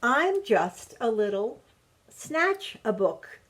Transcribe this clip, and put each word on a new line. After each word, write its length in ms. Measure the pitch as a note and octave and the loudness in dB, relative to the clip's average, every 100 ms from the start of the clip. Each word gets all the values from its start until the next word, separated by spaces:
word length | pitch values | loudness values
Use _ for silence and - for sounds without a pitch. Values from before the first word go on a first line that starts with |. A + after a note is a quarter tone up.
I'm 400 | A#3 C4 E4+ G4 G4 | 2 2 2 0 2
just 480 | G3 F3 - - - | 2 2 -4 -20 -6
a 80 | A#3+ | -2
little 500 | A3 G#3 G3+ G#3 - _ _ _ _ _ | 0 0 0 -4 -6 _ _ _ _ _
snatch 680 | - - D#4 F4 G4 - - - | -20 -6 0 0 0 -6 -10 -4
a 80 | |
book. 460 | F#3+ F#3+ D#3+ - - _ | 0 0 0 -12 -20 _